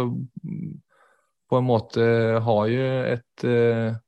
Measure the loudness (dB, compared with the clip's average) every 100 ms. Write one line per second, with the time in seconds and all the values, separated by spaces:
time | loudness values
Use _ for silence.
0 | -2 -4 -10 -12 -12 -10 -10 -14 _ _
1 | _ _ _ _ -2 0 2 0 0 0
2 | 2 4 2 0 2 2 2 0 -2 -2
3 | -2 -4 -8 -6 0 2 2 2 -2 -4